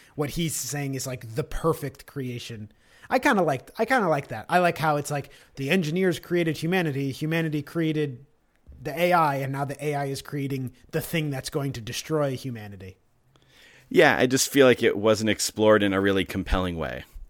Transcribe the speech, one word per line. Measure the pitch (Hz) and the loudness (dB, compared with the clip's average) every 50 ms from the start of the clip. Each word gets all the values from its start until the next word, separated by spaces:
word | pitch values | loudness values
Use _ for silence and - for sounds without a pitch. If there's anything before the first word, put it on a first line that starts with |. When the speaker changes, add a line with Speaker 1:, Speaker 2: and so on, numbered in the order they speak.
| - _ - | -20 _ -6
Speaker 1:
what | 147 147 131 | -6 -4 -4
he's | - 170 170 151 - | -2 -2 -2 -2 -2
saying | - - - 143 143 139 135 135 | -4 -6 -6 -6 -4 -4 -4 -6
is, | 131 - | -6 -6
like, | 135 127 127 120 110 113 | -8 -8 -10 -10 -10 -6
the | 151 143 | -6 -6
perfect | - - - - 165 156 - 143 135 - - - | -4 -4 0 0 0 0 0 -4 -10 -10 -12 -18
creation. | - - 143 127 123 120 120 - - 117 104 107 - _ _ _ _ _ - - - | -14 -10 -8 -6 -6 -8 -8 -10 -12 -12 -12 -14 -16 _ _ _ _ _ -16 -6 -2
I | 240 262 | 0 2
kinda | - 294 240 196 | 4 4 4 4
like, | 170 156 135 127 - - - - | 4 2 0 -2 -6 -8 -4 -4
I | 226 | -2
kinda | 220 262 247 196 165 | 0 2 2 2 2
like | 156 139 - - | 0 0 -2 -6
that. | 123 107 - - | -12 -10 -4 0
I | 165 180 | 2 4
like | 180 170 165 - | 4 2 0 0
how | 160 156 147 | 0 0 0
it's | 147 143 - | 0 -2 -4
like | 147 139 - - - - - _ - | -6 -6 -8 -10 -16 -20 -20 _ -10
the | - 135 139 | -6 -2 2
engineers | 185 190 156 151 165 185 190 185 151 - | 2 2 2 0 0 0 2 2 0 -2
created | - - 175 175 170 160 147 | -4 -2 0 0 0 0 -2
humanity, | - 156 165 185 190 170 151 131 139 139 135 | -2 -2 0 0 0 0 0 -2 -2 -4 -4
humanity | 131 - 156 156 165 170 165 156 151 147 | -4 -4 -4 -2 0 0 -2 -2 -2 -4
created | 143 - - 170 160 156 156 156 151 143 123 127 - _ _ _ _ _ _ _ _ - - - | -6 -4 -4 -2 0 0 0 -2 -2 -4 -6 -10 -18 _ _ _ _ _ _ _ _ -20 -18 -14
the | 127 151 139 165 | -12 -8 -4 0
A | 175 175 | 2 4
I, | 175 170 160 147 139 | 4 4 4 4 2
and | 135 135 131 | -2 -4 -4
now | 139 139 139 | -4 -4 -4
the | 127 139 - 147 | -6 -6 -6 -4
A | 151 143 | -4 -4
I | 139 143 | -2 -4
is | 135 139 - | -4 -6 -8
creating | - - 147 147 139 135 143 131 131 120 - _ _ - | -8 -8 -8 -6 -4 -4 -4 -4 -6 -8 -10 _ _ -6
the | - 156 | -6 -6
thing | - - - 165 151 147 | -4 -2 -4 -2 -2 -2
that's | 139 131 - - | -4 -6 -6 -6
going | - 151 139 139 120 | -4 -4 -4 -4 -6
to | 120 | -8
destroy | 107 120 117 - - - 156 151 147 139 131 | -8 -10 -10 -8 -6 -4 -2 0 0 -2 -2
humanity. | - - 131 117 110 104 101 101 92 95 92 - _ _ _ _ _ _ _ _ _ _ _ _ _ - - - - _ - | -6 -8 -10 -10 -10 -12 -14 -14 -16 -16 -18 -18 _ _ _ _ _ _ _ _ _ _ _ _ _ -20 -20 -20 -20 _ 0
Speaker 2:
Yeah, | - 180 160 135 104 73 | 4 6 6 6 6 4
I | 127 | 2
just | 127 127 131 - - | 2 2 2 0 2
feel | - 139 131 | 6 6 8
like | 127 117 - | 8 8 6
it | 113 104 - 101 | 4 2 2 2
wasn't | 101 110 110 101 110 107 | 2 2 2 4 2 0
explored | 101 - - - - 104 107 107 107 104 | 0 0 -2 -4 0 4 6 6 6 6
in | 104 98 95 | 6 2 2
a | 98 | 2
really | 98 98 98 98 90 | 2 4 2 2 0
compelling | - - 98 87 - - 92 92 90 85 | 0 -2 -4 -2 0 0 0 0 0 -2
way. | 82 73 64 60 69 - - - - - | -4 -6 -6 -6 -10 -12 -16 -18 -20 -20